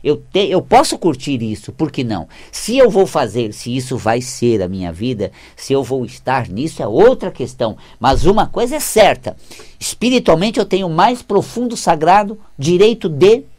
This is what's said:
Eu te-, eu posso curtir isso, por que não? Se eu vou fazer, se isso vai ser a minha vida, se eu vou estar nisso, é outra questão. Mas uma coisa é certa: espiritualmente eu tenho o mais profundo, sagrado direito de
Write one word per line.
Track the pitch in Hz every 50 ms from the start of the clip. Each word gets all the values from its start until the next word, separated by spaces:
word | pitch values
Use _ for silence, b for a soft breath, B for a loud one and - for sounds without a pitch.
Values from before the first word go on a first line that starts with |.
| -
Eu | 131 151
te-, | 143 - - - 226 208 147
eu | 170 180 123
posso | - - 247 320 - -
curtir | - - 180 143 123 - 147 139 120 113
isso, | 110 107 - - - -
por | _ 160 147
que | - - 131
não? | 117 107 90 78 B B B B B
Se | B - - - 226 269
eu | 262 233
vou | 156 180 196
fazer, | 190 - 160 135 107 92 120 120 82 -
se | - - 117 120
isso | 131 127 131 131 117
vai | 92 110 113 123 127
ser | 127 - - - 120 113 107 95
a | 87
minha | 95 95 92 87
vida, | 82 82 107 127 131 101 104 87 B B B B B
se | - - - 135
eu | 135 131
vou | 113 135 135 123
estar | 110 - - - - 127 135 120 87
nisso, | 87 104 143 160 - - 147
é |
outra | 104 104 139 196 247 262 - - 185
questão. | - - 135 110 - - 123 110 104 b b b b b
Mas | 110 127 135 127 120
uma | 170 202 214 175
coisa | - - 185 233 247 294
é | 302
certa: | - - - 214 208 170 127 - - 104 - B B B B B B B B B
espiritualmente | - - - - - 240 262 240 - - 165 156 185 233 208 -
eu | 202
tenho | 202 196 185 196
o | 175 156
mais | 160 185 233 247 240
profundo, | - _ 208 196 - - - 226 247 240 233
sagrado | - - - 175 151 147 165 185 208 208 202 220 b b b b -
direito | 135 151 180 175 202 220 240 233 - 190
de | 156 135 151 196 226 254 277 - -